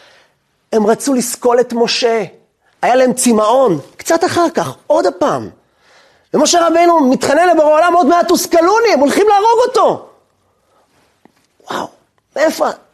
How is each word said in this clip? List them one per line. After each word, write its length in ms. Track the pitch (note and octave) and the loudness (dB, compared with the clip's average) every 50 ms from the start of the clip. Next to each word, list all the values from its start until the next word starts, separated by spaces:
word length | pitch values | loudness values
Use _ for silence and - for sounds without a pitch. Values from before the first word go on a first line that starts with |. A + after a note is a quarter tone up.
| - - _ _ _ _ _ _ _ _ _ _ _ _ - | -20 -20 _ _ _ _ _ _ _ _ _ _ _ _ -4
הם 140 | A3+ G#3+ G3+ | -2 0 0
רצו 260 | A3+ G#3+ - C#4+ C#4 | -2 -2 -2 -4 -4
לסקול 460 | A#3+ G#3+ - - - - A#3+ A#3+ B3 | -4 -4 -6 -8 -4 -2 0 0 0
את 140 | A#3+ A#3+ A#3 | 0 -2 -2
משה, 520 | A#3 A#3 A3 - - C4 A#3 A3+ A3+ G3+ D#3 - _ _ _ _ _ _ _ _ _ | -4 -2 -2 -2 -2 -2 -2 -2 -2 -4 -8 -12 _ _ _ _ _ _ _ _ _
היה 140 | - F3+ A#3+ | -2 0 2
להם 180 | C4 C4 B3+ A#3 | 2 2 0 0
צמאון, 640 | - - B3 A#3 G#3+ G#3+ G#3+ A#3 C4+ C4+ A#3+ F3 D3 - - _ _ | 0 0 2 2 2 2 2 2 2 2 0 0 -2 -6 -14 _ _
קצת 260 | - - E4 E4 F4+ | -6 -4 -2 -2 -2
אחר 260 | F4+ - E4+ F4 D#4+ E4 | -2 -2 -2 -2 -2 -2
כך, 220 | - E3+ C3+ B2+ - _ _ | -4 -6 -6 -8 -14 _ _
עוד 180 | D4+ D#4+ - | -2 0 0
הפעם. 440 | - - - - C4+ E3 C3 A2 F#2 - _ _ _ _ _ _ _ _ _ _ _ _ _ _ _ - | -2 -2 -2 -4 -2 -2 -4 -6 -10 -16 _ _ _ _ _ _ _ _ _ _ _ _ _ _ _ -2
ומשה 340 | F#3+ D4 D4 - F4 E4 E4+ | -2 0 2 2 2 2 2
רבינו 420 | D#4+ E4+ F4 F4 E4+ E4 C#4+ B3 | 2 2 2 4 4 2 2 2
מתחנן 380 | C4 - - - C#4 D#4 F4 F4+ | 0 0 0 0 0 2 2 2
לבורא 260 | E4+ D#4+ D#4 D4 D4+ | 2 2 2 2 2
עולם, 200 | D4+ E4 F4 F4 | 2 2 2 2
"עוד 120 | F4 F4+ | 2 2
מעט 220 | C4 E4+ F4 E4+ E4+ | 2 2 0 2 0
תוסקלוני, 640 | F4+ D4 E4+ - - E4+ E4 F4 G4+ A4+ A#4 A4 F4+ | 0 -2 -2 0 0 2 2 4 2 2 2 0 0
הם 60 | C#4 | 2
הולכים 280 | C#4 C#4 - - G4 G#4+ | 0 0 0 0 2 2
להרוג 380 | G#4 G4+ G4+ A4+ A#4 A4 B4 B4+ | 2 2 2 2 2 2 0 0
אותו." 420 | B4+ A4 F#4 C4+ F3 B2 - - _ _ _ _ _ _ _ _ _ _ _ _ _ _ _ _ _ _ _ _ _ _ _ - _ _ _ _ _ _ _ - | 0 0 0 0 0 -2 -8 -18 _ _ _ _ _ _ _ _ _ _ _ _ _ _ _ _ _ _ _ _ _ _ _ -20 _ _ _ _ _ _ _ -14
וואו, 180 | - - - - - _ _ _ _ _ _ _ _ - | -12 -12 -12 -12 -16 _ _ _ _ _ _ _ _ -2
מאיפה, 300 | C#4+ D#4+ - - D4+ B3 G3 - _ _ | -2 -2 -2 -2 -6 -6 -6 -10 _ _